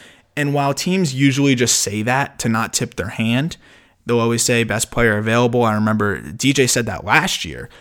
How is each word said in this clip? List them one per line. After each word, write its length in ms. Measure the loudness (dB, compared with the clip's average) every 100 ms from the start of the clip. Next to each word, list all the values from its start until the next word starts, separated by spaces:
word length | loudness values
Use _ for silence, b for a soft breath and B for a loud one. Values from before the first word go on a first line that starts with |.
| B B B -4
And 180 | -2
while 220 | 0 0 -2
teams 400 | -2 0 0 2
usually 400 | 2 4 2 2
just 260 | 2 0
say 220 | -2 -2
that 340 | 0 0 -2 -4
to 80 | -2
not 240 | -2 -2
tip 220 | -4 -4
their 160 | -6 -8
hand, 480 | -4 -2 0 -2 -6 b b b b -2
they'll 140 | 0
always 240 | 2 0
say 200 | 0 0
best 280 | 0 -2 -4
player 260 | 0 2 2
available. 460 | 2 2 2 2
I 100 | 2
remember 480 | 2 2 2 0 -2
D 320 | -8 -2 0
J 140 | 2 2
said 180 | 0 -2
that 180 | -6
last 400 | 0 0 2 -4
year, 260 | -8 -12 -14 B